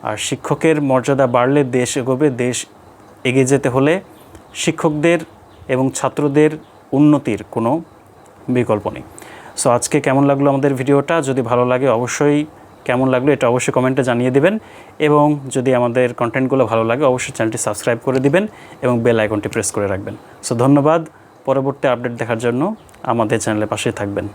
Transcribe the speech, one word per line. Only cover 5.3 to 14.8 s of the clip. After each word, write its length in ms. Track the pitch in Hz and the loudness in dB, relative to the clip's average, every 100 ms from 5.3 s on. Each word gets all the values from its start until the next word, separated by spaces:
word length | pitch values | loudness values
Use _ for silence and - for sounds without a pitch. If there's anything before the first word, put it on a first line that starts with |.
| - - - - | -20 -20 -20 -4
এবং 220 | 127 131 | 0 0
ছাত্রদের 600 | 131 131 - 147 143 151 156 - - - | -2 -4 -2 0 2 2 0 -16 -20 -4
উন্নতির 520 | 135 147 147 139 101 - | 2 4 4 0 -6 -6
কোনো 320 | - 113 156 165 - - - - - - | -4 -2 -2 -6 -20 -20 -20 -20 -20 -4
বিকল্প 400 | 123 120 107 104 | -2 0 -2 -2
নেই। 140 | - 64 - - - - - | -8 -16 -20 -20 -20 -18 -4
So 120 | 135 | 0
আজকে 300 | 120 - 151 | 0 0 -2
কেমন 240 | 139 135 | 0 2
লাগলো 260 | 139 139 143 | 2 2 2
আমাদের 240 | 139 139 | 2 0
ভিডিওটা? 480 | 135 131 143 139 165 | -2 0 0 2 -2
যদি 200 | 135 131 | 0 -2
ভালো 220 | 117 120 | 0 0
লাগে 240 | 123 127 135 | 2 2 2
অবশ্যই 580 | 113 123 - 147 147 151 - - - | 0 -2 0 2 2 -2 -10 -20 -14
কেমন 240 | - 123 131 | -4 0 2
লাগলো 240 | 127 139 | 2 2
এটা 160 | 139 120 | 2 2
অবশ্যই 240 | 123 - | 0 0
কমেন্টে 300 | - 127 135 | 0 0 0
জানিয়ে 280 | 127 120 123 | 0 0 2
দিবেন 280 | 131 160 214 - - | 2 2 0 -8 -20